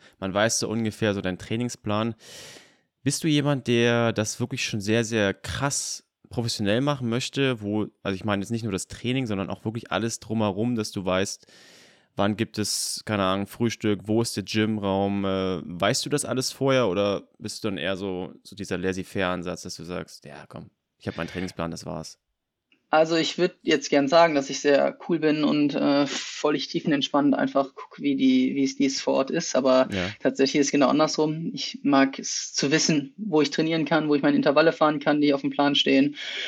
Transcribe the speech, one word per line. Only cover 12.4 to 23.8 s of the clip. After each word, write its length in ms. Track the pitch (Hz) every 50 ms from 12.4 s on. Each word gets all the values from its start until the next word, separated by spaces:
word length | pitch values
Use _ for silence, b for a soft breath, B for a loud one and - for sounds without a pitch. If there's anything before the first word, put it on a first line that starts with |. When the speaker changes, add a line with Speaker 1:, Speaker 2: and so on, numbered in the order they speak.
| 113 - - 107
Speaker 1:
es, 440 | 104 - - - - - - - -
keine 180 | - 107 101 98
Ahnung, 240 | 92 95 98 101 -
Frühstück, 540 | - - 120 113 - - - 107 104 92 98
wo 160 | 104 107 113
ist 160 | 117 - - 110
der 60 | 95
Gymraum, 840 | - - 107 110 107 110 104 98 98 95 98 98 101 101 101 98
äh, 360 | 95 95 95 95 92 92 82 -
weißt 400 | - 87 85 98 104 127 - -
du 40 | 135
das 140 | 143 143 -
alles 280 | - 123 127 127 - -
vorher 340 | - 131 135 135 131 120 101
oder 400 | 90 101 101 101 98 80 - - _ _
bist 260 | - 107 - - -
du 40 | 110
dann 80 | 98 78
eher 200 | 71 92 98 90
so, 360 | 101 98 92 90 92 - - - _
so 120 | - 98
dieser 220 | 98 95 - 98 87
laissez-faire-Ansatz, 840 | 87 92 92 95 90 - - 101 95 90 90 90 85 90 87 - -
dass 120 | 90 -
du 80 | - 82
sagst, 420 | 85 90 85 82 - - - -
"Ja, 200 | 71 71 73 76 -
komm, 220 | - - 85 - _ _ _ _ _ _
ich 80 | - 101
hab 100 | - 82
meinen 100 | 82 82
Trainingsplan, 440 | - 90 92 90 - - 82 82
das 140 | 82 80 -
war's"? 320 | 80 80 80 80 - - _ _ _ _ _ _ _ _ _ _ _ _ _ _ _
Speaker 2:
Also 260 | - 156 160 160 170
ich 220 | 165 156 - - -
würd 180 | 175 180 - _ _
jetzt 260 | - 156 -